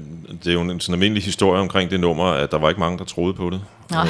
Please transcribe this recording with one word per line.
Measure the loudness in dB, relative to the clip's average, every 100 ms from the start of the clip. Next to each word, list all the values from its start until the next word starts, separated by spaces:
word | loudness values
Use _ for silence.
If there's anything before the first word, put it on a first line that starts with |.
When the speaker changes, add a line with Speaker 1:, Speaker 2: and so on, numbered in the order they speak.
| -14 -16 -14 -8
Speaker 1:
det | 0
er |
jo | 0
en | 0 -4
sådan | -4
almindelig | 2 2 2
historie | -2 2 4 4
omkring | 2 0 0
det | 2
nummer, | 2 2
at | 2 2 0
der | 2
var | 2
ikke | 2
mange, | -2 -2
der |
troede | -8 -2 -2
på | -2 -6
det. | -6 -10 -18 -6
Speaker 2:
Nej. | -2